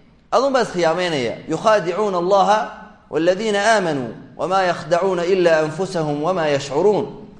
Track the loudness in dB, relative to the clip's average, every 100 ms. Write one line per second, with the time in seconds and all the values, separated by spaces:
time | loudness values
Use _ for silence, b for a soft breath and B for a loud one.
0 | _ _ _ 0 2 0 0 0 0 0
1 | -2 -2 -2 -6 -6 -2 2 2 0 -2
2 | -2 -2 2 4 4 2 -2 -10 -20 -20
3 | -6 -2 0 0 0 0 2 2 2 -2
4 | -6 -10 -16 -8 -2 0 0 -2 0 0
5 | 0 0 0 2 4 4 2 -4 -4 -4
6 | -2 -2 -2 -2 0 -2 -2 0 2 2
7 | -2 -8 -20 -20